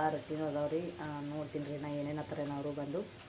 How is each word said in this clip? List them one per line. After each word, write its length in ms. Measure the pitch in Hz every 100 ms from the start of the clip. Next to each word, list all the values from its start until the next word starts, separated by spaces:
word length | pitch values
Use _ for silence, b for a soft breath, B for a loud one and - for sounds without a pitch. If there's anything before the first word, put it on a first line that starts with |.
| 156
ರೊಟ್ಟಿನೂ 360 | 156 - 151 156
ಅದಾವ್ರಿ. 340 | 147 147 160
ಆ, 400 | 175 - 151 147
ನೋಡ್ತೀನಿ 440 | 143 151 151 151
ರೀ 140 | 143 147
ನಾ 100 | 147
ಏನೇನು 300 | 147 147 151
ಹತ್ತಾರೇನೋ 360 | 147 151 143
ಅವರು 160 | 143 147
ಬಂದು. 300 | 143 143 170 214 -